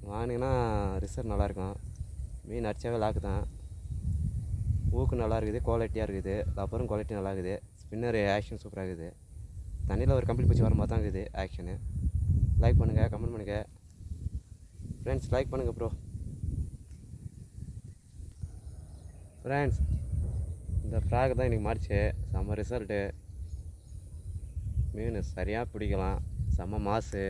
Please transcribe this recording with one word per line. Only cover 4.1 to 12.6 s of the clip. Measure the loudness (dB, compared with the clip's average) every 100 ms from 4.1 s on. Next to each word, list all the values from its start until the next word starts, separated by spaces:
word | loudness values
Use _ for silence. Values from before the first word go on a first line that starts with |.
| 0 0 -2 -2 -2 2 2 4 4
ஊக்கு | 2 2
நல்லா | 2 2
இருக்குது, | 2 0 2
குவாலிட்டியா | 2 2 0 0
இருக்குது. | -2 -2 0 0 -2
ரப்பரும் | -2 -2 0
குவாலிட்டி | -2 -2 -2
நல்லா | -2
இருக்குது. | -2 -4 -4 -8 -20
ஸ்பின்னர் | -10 -4 0 2 2 2
ஆக்ஷன் | -2 -10
சூப்பரா | -8 -6 -6
இருக்குது. | -6 -10 -12 -18 -14 -12 -12 -10 -4 0
தண்ணியில | 4 6 4
ஒரு | 4
கம்பளி | 4 6
பூச்சி | 8 6
வர | 6
மாதிரி | 4
தான் | 2
இருக்குது | 2 -2 -4 -4
ஆக்ஷனு. | -4 -6 -6 -6 -6 -2 0 2 4 6 6 8